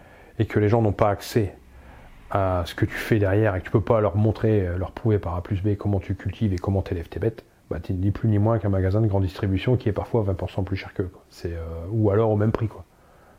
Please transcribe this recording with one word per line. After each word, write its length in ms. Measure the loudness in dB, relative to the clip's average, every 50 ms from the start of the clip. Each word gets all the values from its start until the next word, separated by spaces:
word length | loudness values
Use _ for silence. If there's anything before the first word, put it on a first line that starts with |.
| -20 -20 -20 -20 -20 -8 -4 -2
et 60 | -2
que 140 | 0 2 2
les 80 | 4
gens 140 | 4 4 4
n'ont 100 | 4 2
pas 180 | 2 2 2 2
accès 460 | 2 -2 -6 -2 0 0 0 0 -4 -12 -20 -20 -20 -20 -20 -20 -20 -20 -20 -20 -20 -20 -8 -2
à 320 | 0 0 2 2 0 0 -2
ce 80 | -4 -2
que 120 | -2 -2
tu 100 | -2 -2
fais 240 | -6 0 2 2 4
derrière 360 | 4 4 4 4 4 2 0
et 40 | -2
que 60 | -2
tu 60 | 0
peux 80 | 0 2
pas 220 | 2 2 2 4
leur 160 | 2 2 2
montrer, 480 | 2 2 2 2 2 2 2 4 2 2
euh, 100 | 0 -2
leur 140 | -4 -4 -6
prouver 280 | -6 -4 0 0 0 0
par 160 | 0 -2 -4
A 80 | -4 -4
plus 180 | -4 -4 -2
B 160 | 0 0 -2
comment 220 | 0 -2 -2 -2 -2
tu 160 | -2 -4 -6
cultives 360 | -6 -6 -8 -4 -2 -2 0 0
et 40 |
comment 240 | 0 0 0 0 0
t'élèves 260 | 0 -2 -6 -6 -8
tes 120 | -8 -6 -4
bêtes, 260 | -2 -2 -2 -4 -12 _ _ _ _ -8
bah, 80 | -8 -6
t'es 120 | -4 -4 -4
ni 180 | 0 0 -2
plus 160 | 0 0 0
ni 120 | 2 2 4
moins 180 | 4 2 2
qu'un 120 | 0 0 0
magasin 300 | 0 0 2 2 2 2
de 80 | 2
grande 160 | 2 2 0 0
distribution 540 | -2 -2 -2 -2 0 0 0 2 0 0
qui 120 | 0 0 -2
est 40 | -2
parfois 280 | -2 -4 -2 -2 0 0
vingt 100 | 0 -2
pour 160 | -4 -6 -6
cent 140 | -6 -6 -4
plus 120 | -4 -6
cher 180 | -6 -8 -8 -6
qu'eux, 160 | -6 -6 -6
quoi. 120 | -10 -14 -20 _
C'est, 240 | -14 -12 -10 -8 -8
euh, 320 | -8 -8 -10 -10 -10 -8 -4
ou 180 | 0 2 2 4
alors 220 | 4 4 4 4
au 40 | 2
même 160 | 2 2 2
prix, 160 | 0 0 -2
quoi. 160 | -6 -6 -10 -18 -20 _ _ _ _ -20 -20 -20 -20 -20